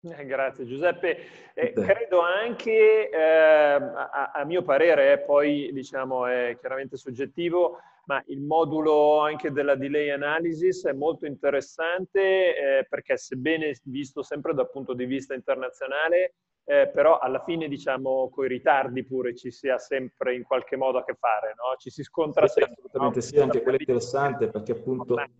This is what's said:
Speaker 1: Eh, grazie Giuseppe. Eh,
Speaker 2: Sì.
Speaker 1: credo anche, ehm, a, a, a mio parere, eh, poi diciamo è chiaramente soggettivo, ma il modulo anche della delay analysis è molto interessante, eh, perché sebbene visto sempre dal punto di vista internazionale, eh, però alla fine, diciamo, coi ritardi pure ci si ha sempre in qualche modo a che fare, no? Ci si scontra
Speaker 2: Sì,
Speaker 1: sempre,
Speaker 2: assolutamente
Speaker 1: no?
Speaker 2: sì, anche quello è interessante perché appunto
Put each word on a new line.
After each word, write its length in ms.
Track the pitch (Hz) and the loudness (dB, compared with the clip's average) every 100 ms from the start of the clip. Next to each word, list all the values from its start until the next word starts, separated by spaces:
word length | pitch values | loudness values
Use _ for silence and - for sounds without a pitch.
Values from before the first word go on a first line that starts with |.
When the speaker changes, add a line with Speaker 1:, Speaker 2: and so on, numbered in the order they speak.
Speaker 1:
Eh, 220 | 170 147 | -16 -14
grazie 400 | 139 135 135 - | -8 -4 -4 -6
Giuseppe. 540 | 120 135 175 175 175 - - - - | -12 -2 -2 0 -2 -4 -10 -20 -16
Eh, 200 | - 165 - | -4 -2 0
Speaker 2:
Sì. 60 | |
Speaker 1:
credo 380 | 185 202 233 180 | 0 0 4 2
anche, 880 | 170 190 233 233 233 220 214 220 214 | 2 0 -2 -6 0 6 8 6 2
ehm, 720 | 160 156 160 156 156 147 143 | 2 4 6 8 8 6 4
a, 260 | 135 139 135 | 0 -8 -6
a, 200 | 139 135 | -6 -6
a 120 | 151 143 | -6 -2
mio 160 | 175 | -2
parere, 500 | - 139 170 147 139 | 2 4 6 6 6
eh, 60 | 143 | 4
poi 520 | 143 143 147 147 139 | 4 2 4 0 -4
diciamo 500 | 139 131 135 131 127 | -10 -8 -8 -4 -4
è 320 | 123 123 123 120 | -2 -2 -2 -6
chiaramente 380 | 127 135 135 131 | -8 -8 -8 -12
soggettivo, 840 | 135 120 139 - 170 175 170 - _ _ - | -12 -8 -8 -4 -2 2 0 -2 _ _ -6
ma 160 | 135 131 | -6 -6
il 120 | 139 | -10
modulo 760 | 143 160 160 156 156 151 151 151 | -2 0 0 0 2 4 4 4
anche 320 | 151 151 156 | 2 -2 -6
della 220 | 139 143 | -2 0
delay 340 | 139 139 147 147 | -2 -2 -2 -2
analysis 760 | 139 147 160 170 156 185 180 156 | -4 -4 -4 -4 -2 -2 0 -4
è 60 | |
molto 320 | 135 151 156 156 | -2 -4 -4 -10
interessante, 1500 | 135 143 139 131 - 165 180 185 196 190 190 180 - 139 135 | -4 -2 -2 -6 -6 -4 -4 -4 0 2 4 2 0 0 0
eh, 80 | 131 | 0
perché 300 | 143 - 127 | -8 -4 -4
sebbene 600 | - 131 139 160 156 127 | -4 -6 -2 -2 -2 -6
visto 380 | 139 131 139 147 | -10 -10 -8 -10
sempre 320 | 131 147 - | -8 -6 -4
dal 160 | - 127 | -2 -2
punto 240 | 139 131 | -6 -8
di 100 | 123 | -6
vista 300 | 127 135 131 | -4 -6 -6
internazionale, 1000 | 135 127 131 127 - 135 139 160 175 180 _ _ _ | -10 -6 -6 -6 -10 -8 -2 0 2 0 _ _ _
eh, 240 | - 143 135 | 0 2 4
però 300 | 143 147 165 | 4 4 4
alla 240 | 131 131 | 2 -4
fine, 240 | - 170 156 | -4 -6 -6
diciamo, 640 | 139 143 131 131 131 127 | -6 -6 -4 -2 -2 -2
coi 180 | - 135 | -4 -4
ritardi 560 | 127 156 143 131 127 | 0 2 2 0 -6
pure 320 | 123 127 123 120 | -6 -4 -4 -8
ci 140 | 123 | -14
si 180 | - 139 | -8 -2
ha 80 | 127 | -2
sempre 580 | - 135 127 _ 127 | -2 -6 -6 _ -4
in 100 | 123 | -4
qualche 320 | 120 127 - 135 | -2 -4 -2 -4
modo 200 | 131 123 | -2 -2
a 80 | |
che 100 | 123 113 | -4 -4
fare, 280 | 123 107 107 107 | -2 -2 -4 -6
no? 200 | 123 131 | -6 -6
Ci 140 | 127 | -10
si 120 | - | -14
scontra 440 | 143 - 156 151 147 | -8 -4 -2 4 4
Speaker 2:
Sì, 80 | - | 4
Speaker 1:
sempre, 120 | - | 0
Speaker 2:
assolutamente 460 | - - 127 135 123 | -2 -10 -2 -2 -2
Speaker 1:
no? 60 | |
Speaker 2:
sì, 140 | - 147 | 0 2
anche 220 | 131 120 | 4 2
quello 140 | 131 135 | 2 0
è 40 | |
interessante 680 | - 120 - 135 139 120 110 | 0 -2 -2 -2 -2 -2 -4
perché 240 | 107 107 | -4 -6
appunto 420 | 117 131 127 - 123 139 | -6 -4 -6 -2 -4 -4